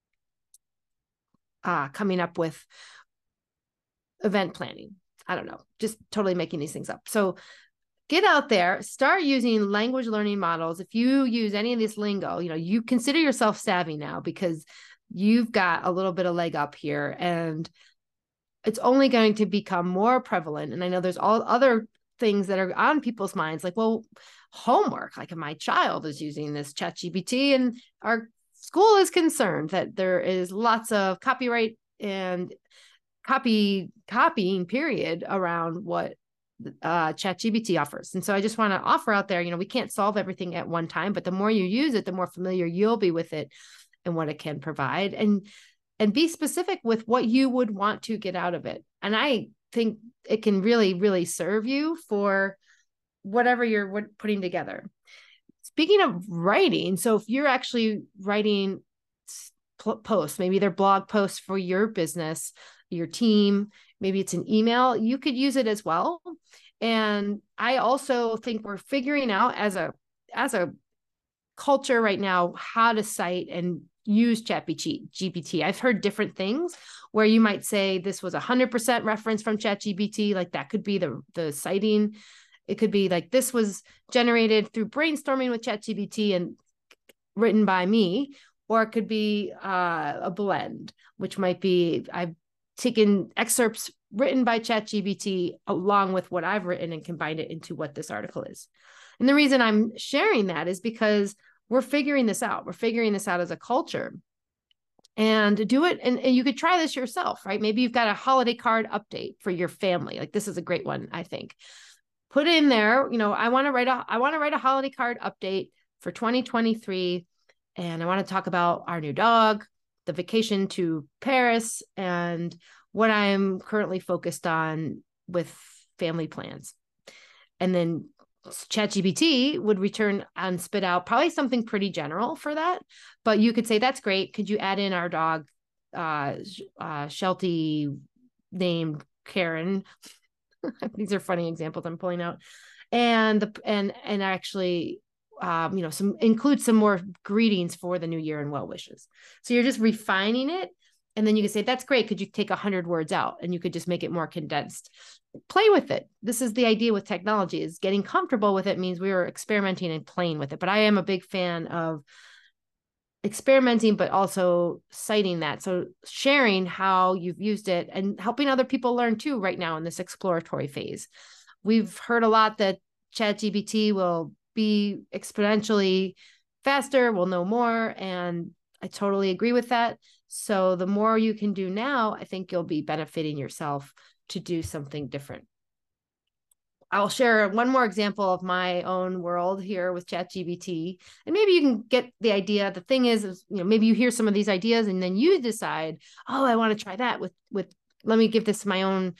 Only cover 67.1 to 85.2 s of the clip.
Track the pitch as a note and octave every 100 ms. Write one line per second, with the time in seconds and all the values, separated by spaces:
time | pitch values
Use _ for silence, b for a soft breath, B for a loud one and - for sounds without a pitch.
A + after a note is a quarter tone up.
67.1 | G#3 G3+ G#3 - - A3 C4 G#3+ C4+ -
68.1 | B3 A#3 A3 A#3+ A3 A3 F#3+ - C#4 B3+
69.1 | D4 B3+ G3 B3 - G#3 F#3+ D#3+ - _
70.1 | _ _ - B3+ G#3+ F3 - _ _ _
71.1 | _ _ _ _ - - C4+ C#4 A#3+ A3
72.1 | F#3 G3 F3+ F3 - - A3+ A#3 A3 G#3+
73.1 | - F3+ F3+ - F3 F3 E3+ - _ -
74.1 | G#3 A#3+ A3+ A3+ E3+ - D#3 E3 C#3+ -
75.1 | - F#3 F3 D3 E3+ D3+ - B3+ G#3 G3+
76.1 | G#3+ G3+ - F#3+ C4 F4 B B B B
77.1 | G#3+ G#3+ A3 A3 G3 - G#3 G3 F#3 F3+
78.1 | F#3+ F#3 D#3+ - B3 B3+ B3 A#3 A#3+ A3
79.1 | G#3+ A3 G#3+ A3 G#3+ G#3+ G3+ G#3+ F#3 G#3
80.1 | G#3+ G#3 F#3+ F3+ D3+ C#3 G#3+ F#3 G3 D#3+
81.1 | B2+ C#3 - D#3+ C#3+ - G3 G#3+ G#3+ G#3+
82.1 | G#3+ B B B B - G#3 G#3+ G3+ F#3+
83.1 | F3 E3 B3+ B3+ A#3+ G#3+ F#3 b b _
84.1 | B3+ A#3+ A#3 A3+ A3 G#3+ - A3 - D#4+
85.1 | D4+